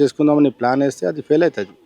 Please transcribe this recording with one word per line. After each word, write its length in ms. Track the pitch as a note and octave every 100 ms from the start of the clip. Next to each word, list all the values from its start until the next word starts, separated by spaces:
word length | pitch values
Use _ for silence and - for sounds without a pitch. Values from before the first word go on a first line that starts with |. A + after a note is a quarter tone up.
చేసుకుందామని 480 | C#3+ - D3+ D3 C#3+
ప్లాన్ 320 | A2+ A#2+ C3+
వేస్తే 260 | C#3 - F3+
అది 140 | D#3
ఫెయిల్ 220 | - D3+
అవుతుంది, 260 | E3+ - F#2+ -